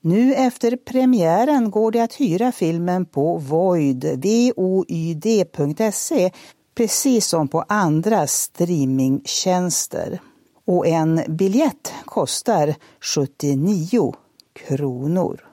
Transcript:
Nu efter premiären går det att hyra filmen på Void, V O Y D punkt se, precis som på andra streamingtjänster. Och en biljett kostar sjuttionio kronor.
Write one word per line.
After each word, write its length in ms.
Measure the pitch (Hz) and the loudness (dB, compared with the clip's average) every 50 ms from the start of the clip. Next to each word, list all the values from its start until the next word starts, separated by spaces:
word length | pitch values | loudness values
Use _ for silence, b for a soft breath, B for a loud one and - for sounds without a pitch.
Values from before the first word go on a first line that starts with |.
Nu 340 | _ 160 170 208 240 262 277 | _ 2 2 4 4 2 2
efter 420 | 262 262 254 240 - - 233 233 | 2 2 0 0 0 -2 -2 -2
premiären 920 | 247 _ - 247 254 254 254 254 226 175 165 165 190 233 269 302 277 233 220 | -2 _ -4 -2 0 2 4 4 4 4 2 4 2 2 2 2 2 0 0
går 220 | 190 214 220 226 220 | 0 0 0 2 2
det 80 | 233 | 0
att 140 | 233 226 - | -2 -2 -2
hyra 380 | - 294 220 160 185 226 254 240 | -2 -2 0 0 0 0 -2 -2
filmen 540 | - 196 165 165 170 175 175 180 185 180 | -2 -2 -2 -2 -2 -2 -2 -2 -2 -2
på 320 | 156 _ 143 139 160 170 165 | -4 _ -2 -2 0 -2 -4
Void, 640 | 151 135 147 165 180 190 180 170 151 139 135 127 135 151 160 131 131 | -4 -2 0 2 2 2 2 2 2 0 0 -2 -2 -4 -4 -2 0
V 300 | 196 214 233 240 247 254 | 2 2 4 2 2 2
O 280 | - 185 185 190 190 180 _ | 0 -2 0 0 0 0 _
Y 260 | 175 165 160 165 165 | -4 -4 -4 -4 -6
D 300 | 151 - 214 226 208 180 - _ | -4 -2 0 2 2 0 0 _
punkt 420 | - 147 143 151 - 220 220 196 | -4 -2 -2 0 0 -2 -2 -2
se, 360 | - - - 330 277 180 185 185 B B B B B B _ _ | -4 -6 -2 0 0 0 0 -2 B B B B B B _ _
precis 500 | - 240 214 - - - 277 262 226 190 | -2 -2 0 0 0 2 2 2 2 2
som 220 | - - 165 151 135 | 0 0 0 0 0
på 160 | - 160 170 _ | -2 -4 -2 _
andra 580 | 208 214 196 165 151 156 165 208 226 202 151 | 0 0 2 2 2 2 2 2 2 2 2
streamingtjänster. 1900 | 139 - - - - _ - 175 175 180 160 139 131 131 131 131 131 135 139 - - - - - 190 180 180 180 180 160 - - - - - 82 - - 180 b b b b b b _ _ _ | 0 -2 -4 -4 -6 _ -4 -2 0 0 0 0 0 0 0 2 0 0 -2 -4 -6 -6 -4 0 0 0 0 0 -2 -2 -4 -4 -6 -6 -8 -6 -6 -8 -10 b b b b b b _ _ _
Och 200 | - 180 180 - | 0 0 2 2
en 360 | 165 165 165 160 160 160 165 - - | 2 2 2 2 2 2 0 0 -2
biljett 640 | 160 160 190 190 190 247 320 285 269 - _ - - - - | -2 0 0 2 2 2 2 0 -2 -4 _ -14 -14 -14 -18
kostar 680 | - - - 165 127 - - - - 226 180 151 147 151 b b b b b | -8 -4 -2 -2 -2 -4 -6 -2 0 2 2 2 0 0 b b b b b
sjuttionio 1120 | b - - 156 143 135 _ _ - 143 143 135 147 185 214 185 156 175 - 240 180 120 - - _ _ _ _ - _ _ - - | b -6 -2 -2 -2 -4 _ _ -2 -2 0 0 0 0 0 0 -2 0 0 0 0 0 -2 -6 _ _ _ _ -20 _ _ -20 -8
kronor. 760 | - 139 135 147 139 127 123 131 147 165 185 175 - - - - - | -6 -4 -4 -2 -4 -6 -4 -4 -2 0 0 0 -2 -4 -8 -14 -20